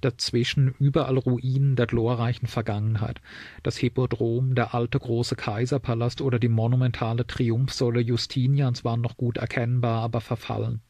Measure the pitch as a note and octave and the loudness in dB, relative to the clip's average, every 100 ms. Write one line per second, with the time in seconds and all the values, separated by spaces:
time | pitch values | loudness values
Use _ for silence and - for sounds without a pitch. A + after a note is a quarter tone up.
0 | C3 - - B2 B2 - C3 B2+ C#3+ C#3+ | -2 -2 -2 0 0 2 2 2 2 2
1 | C3 C3 C3 B2 B2+ C3 C#3 B2+ A#2+ A#2+ | 2 0 2 0 0 2 2 2 2 2
2 | A2+ B2 A#2 A#2+ A#2 - A2 G#2 G#2+ A2 | 2 2 0 -2 -4 -4 -2 -2 0 0
3 | - - - - - - - - B2 - | -2 -6 -14 -20 -18 -8 -6 -2 -2 0
4 | B2 A2+ A#2 A#2 C3 B2+ A#2 B2 A#2+ C3+ | -2 0 0 0 0 0 0 -2 0 -2
5 | B2 A#2 A#2+ B2 - G#2 B2+ C#3 - A#2 | 0 -2 0 -2 -4 -2 0 -2 0 0
6 | A#2+ - C3+ A#2+ A#2 A2+ A2+ B2+ B2+ A#2 | 0 0 0 2 2 4 4 4 2 0
7 | A2+ A#2 B2 - B2 A2+ C3+ - B2 A#2 | -2 -2 -4 -2 0 2 0 0 0 2
8 | A#2 A#2+ - - B2+ C#3 C3+ A#2+ B2 A#2 | 2 0 -2 0 2 2 2 0 -2 -2
9 | A#2 - B2 A2+ A#2 - A#2 B2 A#2+ A2+ | -2 -2 -4 -2 -4 -2 0 2 2 0
10 | A2+ A2+ - A#2 - A2 A2 A#2 - | 0 -4 -4 -6 -4 -4 -2 -4 -8